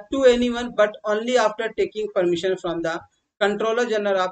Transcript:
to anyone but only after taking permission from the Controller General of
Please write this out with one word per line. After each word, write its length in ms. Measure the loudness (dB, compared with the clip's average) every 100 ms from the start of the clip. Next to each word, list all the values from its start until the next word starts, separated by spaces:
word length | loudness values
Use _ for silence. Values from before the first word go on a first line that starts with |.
| -2
to 80 | 4 4
anyone 420 | 6 2 -2 -6 0
but 180 | 0 0 -4
only 280 | -2 0 2
after 280 | 2 0 -6 -2
taking 280 | -4 -2 -4 0
permission 400 | 0 0 -2 -2
from 240 | -4 -4 -4
the 80 | -6 -10 _ _ _
Controller 440 | -2 0 -2 0 0
General 360 | 0 0 0
of 100 | -2